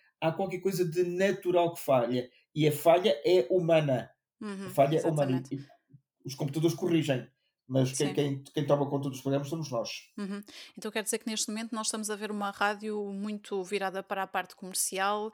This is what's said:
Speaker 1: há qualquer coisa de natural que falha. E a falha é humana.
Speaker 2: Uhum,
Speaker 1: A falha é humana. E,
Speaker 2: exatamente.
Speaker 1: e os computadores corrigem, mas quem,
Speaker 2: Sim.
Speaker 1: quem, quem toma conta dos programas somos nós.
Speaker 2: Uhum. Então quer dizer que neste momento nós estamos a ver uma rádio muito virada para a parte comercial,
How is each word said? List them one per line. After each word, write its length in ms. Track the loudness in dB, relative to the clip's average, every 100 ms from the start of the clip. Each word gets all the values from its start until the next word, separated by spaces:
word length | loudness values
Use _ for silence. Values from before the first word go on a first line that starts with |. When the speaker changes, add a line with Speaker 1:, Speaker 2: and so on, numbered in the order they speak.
| _ _
Speaker 1:
há 120 | -2
qualquer 300 | -2 -4 -2
coisa 220 | -2 0
de 200 | 0 2
natural 720 | 0 2 2 2 2 2 2 0
que 40 |
falha. 480 | 2 4 4 0 -4 _ _ 2
E 120 | 2
a 40 |
falha 440 | 4 6 6 4 2
é 220 | 4 4 4
humana. 580 | 2 4 4 4 0 -2 _ _ _
Speaker 2:
Uhum, 240 | -10 -8 -4
Speaker 1:
A 40 |
falha 260 | 2 4 4
é 80 | 2
humana. 240 | 0 0
E, 40 | 0
Speaker 2:
exatamente. 200 | -2 -10
Speaker 1:
e 40 | -12 _ _ -20 _ _ -14
os 80 |
computadores 420 | -8 -4 0 0 2
corrigem, 520 | 2 2 4 0 -2 _ _ _ -2
mas 280 | 2 2
quem, 140 | 2 0
Speaker 2:
Sim. 60 |
Speaker 1:
quem, 300 | 2 0 -2
quem 220 | -6 -4 2
toma 220 | 2 2
conta 200 | -2 -4
dos 120 | -4
programas 260 | -2 -2 -2
somos 240 | -6 -4
nós. 180 | -4 -6 -10 -16 -10
Speaker 2:
Uhum. 240 | -8 -8 -12 -20 -20 -12
Então 140 | -8
quer 100 | -6
dizer 160 | -4 -4
que 80 | -4
neste 220 | -4 -4
momento 240 | -6 -6
nós 140 | -4 -4
estamos 220 | -4 -6
a 60 | -6
ver 140 | -6
uma 220 | -4 -6
rádio 500 | 0 0 0 -4 -6 -6
muito 500 | -6 -6 -8 -6 -6
virada 400 | -4 -4 -2 -4
para 180 | -6 -6
a 60 | -4
parte 260 | -4 -6
comercial, 760 | -10 -8 -4 -4 0 0 0 -4